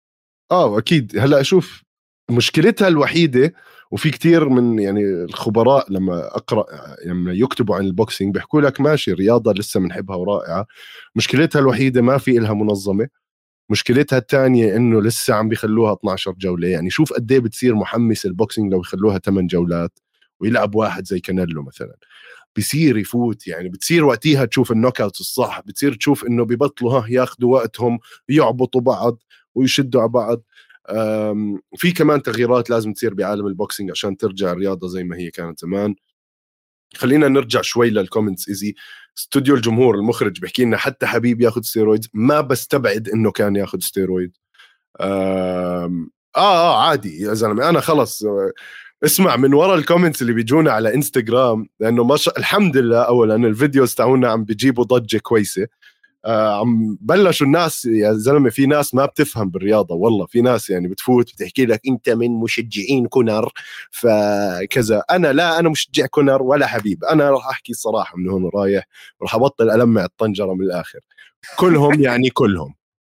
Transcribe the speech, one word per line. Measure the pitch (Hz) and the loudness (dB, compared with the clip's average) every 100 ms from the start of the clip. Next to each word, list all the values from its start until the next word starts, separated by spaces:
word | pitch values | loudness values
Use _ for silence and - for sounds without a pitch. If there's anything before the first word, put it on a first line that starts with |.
| _ _ _ _ - | _ _ _ _ -2
آه، | 180 139 104 | 0 2 0
أكيد. | - 165 113 - | 0 0 0 0
هلأ | 131 151 | 2 4
شوف، | 143 185 175 - _ _ _ _ - | 4 2 2 -6 _ _ _ _ -4
مشكلتها | 120 - - 180 - 196 | 0 0 2 2 4 2
الوحيدة، | 160 139 165 165 123 147 - - - _ | 2 2 2 2 4 2 0 -18 -20 _
وفي | 101 156 | -4 -4
كتير | - 165 170 151 | 0 4 4 4
من، | 127 120 113 | 4 2 2
يعني، | 98 101 101 | 0 0 -2
الخبراء | 92 87 - - 110 113 135 - | -2 -6 -8 -2 2 4 4 2
لما | 95 95 87 67 - | -2 -2 -4 -6 -8
أقرأ، | - 110 - 73 73 - 87 | -4 -2 -4 -8 -20 -14 -8
لما | 90 90 | -6 -4
يكتبوا | 90 131 - 110 92 | 0 0 0 -2 -2
عن | 98 | -2
البوكسينج | 90 107 - 98 | -2 -2 -2 -4
بيحكوا | 95 - 151 | -4 -2 0
لك: | 143 - | 2 2
"ماشي، | 139 151 - | 0 0 -2
رياضة | 87 98 120 113 | -2 2 2 2
لسه | 98 107 107 | -2 -2 -4
منحبها | 92 90 95 95 | -4 -6 -10 -6
ورائعة." | 92 101 - 85 107 - - - - 110 | -4 -4 -4 -6 -8 -12 -20 -20 -10 -4
مشكلتها | - 127 160 151 | -2 0 2 2
الوحيدة | 135 113 135 123 | 2 2 2 2
ما | 120 135 | 4 2
في | - 120 | 2 2
إلها | 110 | 2
منظمة. | 104 107 101 101 98 117 _ _ _ _ _ - | 0 0 -2 -2 -2 -4 _ _ _ _ _ -6
مشكلتها | 113 - 127 147 131 | -4 0 0 2 0
الثانية | 120 139 131 127 110 98 | 0 2 4 4 4 2
إنه | 120 113 | 2 2
لسه | 104 - - 110 | 2 0 -2 0
عم | 110 | 0
بيخلوها | 110 107 110 110 | -2 -2 0 0
اثناشر | 98 104 95 - | 0 -4 -4 -6
جولة. | 92 95 90 87 | -6 -4 -2 -2
يعني، | 87 90 | -2 -2
شوف | - 156 | 0 0
قد | - 113 | -2 0
إيه | 131 | 2
بتصير | 117 - 127 107 | 0 0 0 0
محمسة | 95 113 117 107 98 | 0 0 0 0 -4
البوكسينج | 90 110 - 104 | -4 -4 -2 -2
لو | 95 | -2
يخلوها | 87 95 104 98 | -4 -2 0 0
ثمان | - 98 90 | 0 0 0
جولات | 90 87 85 85 - _ _ _ - | 0 -2 -2 -6 -10 _ _ _ -8
ويلعب | 101 117 104 107 | -2 0 0 0
واحد | 104 90 92 | -2 -4 -8
زي | 92 | -8
كانيلو | - 92 90 78 | -4 -4 -4 -6
مثلًا، | 69 - - - _ - - - _ - | -12 -14 -18 -18 _ -20 -20 -20 _ -8
بصير | 101 147 160 110 | -4 0 2 2
يفوت، | 98 120 120 107 - | -2 -2 -2 -4 -10
يعني، | 85 90 | -12 -10
بتصير | 90 - 170 147 | -8 -2 2 2
وقتها | 117 156 139 120 | 2 2 0 0
تشوف | - 120 | 0 0
النوك | 110 123 - | 2 0 0
أوتس | 107 - | -4 -6
الصح، | - - 117 - | -8 -4 -4 -6
بتصير | - - 143 | -14 -4 -4
تشوف | 117 - 139 120 | -2 -2 -2 0
إنه | 120 113 | -2 -2
ببطلوا، | 117 143 - 120 | 0 -2 -2 -2
ها، | 131 110 | -2 0
ياخدوا | 127 127 - 123 | -2 -2 0 2
وقتهم، | 127 117 - 120 120 - - - | 2 0 -4 -4 -4 -8 -16 -2
يعبطوا | 143 127 123 127 127 | 2 2 0 0 0
بعض | 123 104 113 113 _ _ _ - | 0 0 0 -4 _ _ _ -2
ويشدوا | 131 - 135 123 | 0 0 0 0
على | 113 | 0
بعض. | 120 110 117 _ _ _ _ - | 0 -2 -4 _ _ _ _ -8
آمم، | 107 107 107 107 104 104 101 - - | -4 -2 -2 -4 -4 -4 -6 -12 -4
في | 180 | -2
كمان | 175 151 147 | 2 2 2
تغييرات | - 113 120 123 117 | 0 -2 0 0 0
لازم | 117 107 | -2 -4
تصير | 101 117 | -4 -4
بعالم | 98 95 104 101 | -2 -4 -4 -4
البوكسينج | 92 104 - 98 | -6 -8 -8 -8
عشان | 85 104 95 | -6 -6 -4
ترجع | 110 95 95 | -6 -4 -4
الرياضة | 87 95 92 90 | -2 -4 -4 -8
زي | 92 | -8
ما | 90 87 | -8 -10
هي | 87 | -12
كانت | - 85 80 | -10 -12 -12
زمان. | 85 98 104 101 _ _ _ _ _ _ _ _ _ - | -6 -4 -4 -6 _ _ _ _ _ _ _ _ _ -6
خلينا | 127 147 143 | 0 2 4
نرجع | 135 127 117 | 2 2 -2
شوي | 92 117 120 | -2 0 2
للكومنتس. | 107 95 113 104 92 - | 2 -2 -2 -2 -4 -8
إيزي | 98 104 - - - - - | -8 -8 -10 -16 -20 -20 -16
استوديو | - 139 131 143 | -4 -2 2 2
الجمهور | 113 113 127 101 | 2 2 4 4
المخرج | 107 117 110 87 | 0 0 -2 -4
بيحكي | 90 - 120 | -8 -2 0
لنا | 107 | 0
حتى | - 127 123 | -2 -6 -4
حبيب | 120 120 113 | -2 0 2
ياخد | 117 117 117 | 0 0 -4
steroids. | 113 107 107 110 | 0 2 2 0
ما | 107 120 147 | -2 2 2
بستبعد | 139 131 - 143 117 104 107 | 0 -4 -2 -2 0 -2 -2
إنه | 110 110 | 0 0
كان | - 104 101 | 0 0 0
ياخد | 95 95 | -4 -6
steroid. | - - 92 92 90 _ _ _ _ _ _ - | -6 -4 -2 -2 -6 _ _ _ _ _ _ -8
آمم، | 95 98 95 95 92 90 90 90 87 87 80 _ _ - | -4 -2 -2 -2 -2 -4 -4 -4 -4 -6 -8 _ _ 0
آه، | |
آه، | 196 175 170 127 147 | 2 4 2 2 2
عادي | 143 110 78 | 0 -4 -8
يا | 104 | -4
زلمة. | 110 110 104 147 | -2 -2 0 0
أنا | 165 | 0
خلص، | 143 151 113 - | 2 0 0 -2
آه، | 107 101 98 - - - - _ 156 | -4 -2 -4 -6 -16 -20 -20 _ 0
اسمع | - 185 120 | 2 2 4
من | 135 | 4
ورا | 139 185 180 | 4 4 2
الكومنتس | 143 170 175 147 | 2 2 2 0
اللي | 120 | -2
بيجونا | 113 117 151 156 | -2 2 2 4
على | 110 110 | 2 0
Instagram، | 120 143 135 110 120 131 110 113 - | 0 0 -2 0 2 2 0 -4 -4
لأنه | 110 120 | 0 2
ما | 120 147 | 4 2
شاء، | - - | 0 -2
الحمد | - 202 196 131 | 0 2 2 2
لله | 120 117 | 2 2
أولًا | 120 123 110 110 | 4 4 4 2
الفيديوز | 117 107 147 135 123 - | 2 2 2 2 2 2
تاعونا | 120 131 123 | 2 4 2
عم | 113 | 0
بيجيبوا | 107 107 131 120 | -2 -2 0 2
ضجة | 117 123 113 107 | 2 0 0 -4
كويسة. | - 113 101 - 107 _ _ _ _ _ - | 0 0 0 -4 -6 _ _ _ _ _ -4
آه، | 110 110 101 | 0 0 0
عم | 117 113 110 101 | 0 0 -2 -4
بلشوا | 107 180 190 160 139 | 0 2 4 2 2
الناس، | 160 165 - 123 | 2 0 -2 -2
يا | 110 104 | 2 2
زلمة، | 110 110 147 131 | 2 2 4 4
في | 110 139 | 2 2
ناس | 147 139 127 | 2 0 0
ما | 135 | 0
بتفهم | - 143 120 98 | 0 -2 -2 -6
بالرياضة. | 90 98 107 90 85 | -4 0 2 0 0
والله | 104 107 85 | 0 0 -2
في | 120 | 0
ناس | 123 117 - | 2 0 -2
يعني | 92 90 | -4 -4
بتفوت | 95 - 123 120 | -6 0 2 2
بتحكي | - 92 - 123 | -4 -8 -2 0
لك: | 107 135 | 0 -2
"أنت | 123 - | -4 0
من | 113 120 | 0 0
مشجعين | 117 113 - 117 104 95 135 120 | -2 -4 -4 -6 -6 -2 0 0
كونر | 135 113 107 113 - - - - | 0 0 0 -4 -8 -20 -20 -18
فكذا". | - 120 107 104 101 101 90 98 135 110 104 - | -4 0 2 2 0 -4 -6 -4 -2 0 0 0
أنا | 185 160 | 0 2
لا، | 139 170 160 | 2 2 2
أنا | 170 | 0
مشجع | 151 - 135 135 | 0 -4 -2 -2
كونر | - 139 135 | 2 2 2
ولا | 127 143 127 | 2 2 0
حبيب. | 120 104 95 | -2 -4 -4
أنا | 151 156 143 | 0 2 4
راح | 135 131 | 2 -2
أحكي | 131 - | -10 -10
الصراحة | 117 113 107 95 90 | -8 -4 -2 -4 -6
من | 92 | -4
هون | 95 | -2
ورايح، | 92 98 98 98 - - - - | -2 -2 0 0 -4 -16 -20 -14
راح | 95 110 | -6 0
أبطل | 135 - 113 | 0 2 2
ألمع | 107 120 110 90 | 4 4 2 0
الطنجرة | - 110 95 98 | -4 -4 -2 -4
من | 92 | -2
الآخر. | 95 87 - - - _ - _ - - | -4 -4 -8 -14 -20 _ -20 _ -14 0
كلهم، | 180 160 143 151 | 2 4 4 4
يعني | 135 120 127 | 2 2 0
كلهم. | 123 117 92 71 - _ _ | 2 0 0 -6 -16 _ _